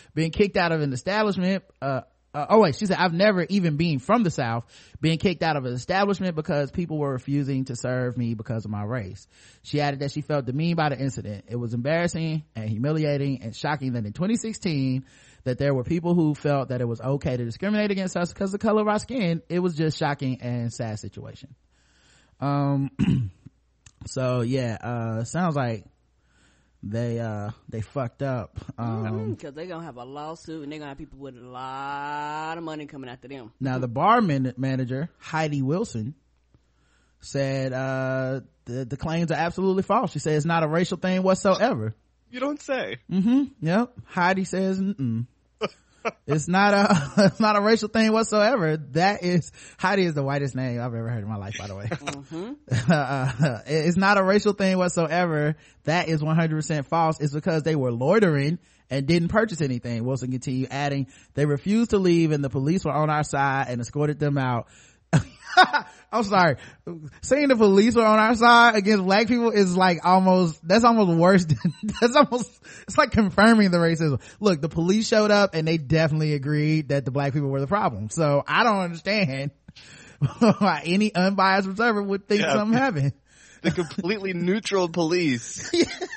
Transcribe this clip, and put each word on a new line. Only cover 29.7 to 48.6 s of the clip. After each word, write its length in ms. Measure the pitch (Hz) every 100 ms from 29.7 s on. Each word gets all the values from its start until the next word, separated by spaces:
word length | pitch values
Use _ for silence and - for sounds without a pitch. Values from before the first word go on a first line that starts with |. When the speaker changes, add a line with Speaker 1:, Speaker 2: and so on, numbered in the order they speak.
| 165
Speaker 2:
have 120 | 165 123
a 80 |
lawsuit 600 | 123 143 151 165 - 160
and 60 | 143
they 40 | 151
gonna 120 | 147
have 80 | 139
people 200 | 143 135
with 180 | 139 123
a 40 |
lot 1160 | 123 127 131 135 139 143 143 147 147 156 160 165
of 60 |
money 200 | 160 156 147
coming 220 | 143 127
after 200 | 127 127
them. 240 | 139 110 -
Speaker 1:
Now, 180 | 131 127
the 100 | 127
bar 320 | 117 180 240
man-, 320 | 202 139 131 123
manager, 500 | 131 131 123 127 165 _
Heidi 440 | - 160 156 143
Wilson, 520 | 131 156 233 117 107 156 _ _ _ _ _ _ _ _ _ _
said, 520 | - 139 135 135 131
uh, 680 | 127 131 131 131 131 131 131 - _ -
the, 180 | 123
the 120 | 127 139
claims 340 | 160 165 165
are 60 | 147
absolutely 440 | 170 175 190 190
false. 300 | 185 208 208
She 60 | 151
said 160 | 156 151
it's 80 | 151
not 160 | 165
a 60 | 156
racial 280 | 165 185 175
thing 240 | 185 185
whatsoever. 720 | 185 190 202 180 226 156 110 - _ _ _
Speaker 3:
You 100 | 247
don't 200 | 277 294
say. 360 | - 262 117 107 -
Speaker 1:
Mm-hmm. 340 | 185 196 262 277 - 156
Yep. 260 | 190 240 - -
Heidi 380 | - 175 190
says, 360 | 190 185 190 190
"Mm-mm." 460 | 190 202 127 113 120 _ _ -
Speaker 3:
<laughs> 60 | - - _ _ 226 - -
Speaker 1:
It's 220 | 151 151
not 260 | 185 202
a, 380 | 202 208 185 143 -
<laughs> 100 | 196
it's 120 | -
not 160 | 220 208
a 60 |
racial 260 | 208 226 214
thing 240 | 226 220
whatsoever. 640 | 220 220 214 208 254